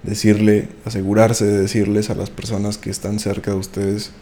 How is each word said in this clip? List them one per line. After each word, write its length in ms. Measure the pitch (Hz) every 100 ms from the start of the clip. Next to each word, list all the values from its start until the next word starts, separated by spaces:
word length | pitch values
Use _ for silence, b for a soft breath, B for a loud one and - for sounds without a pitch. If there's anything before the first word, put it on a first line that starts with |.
decirle, 640 | - 104 110 104 107 104 - -
asegurarse 600 | - 110 95 104 110 113
de 140 | 104 101
decirles 520 | 95 117 101 104 107
a 40 |
las 160 | 101 98
personas 480 | - 98 101 104 104
que 120 | -
están 280 | 95 101 104
cerca 320 | 101 98 98
de 60 | 98
ustedes 560 | 92 - 98 104 - -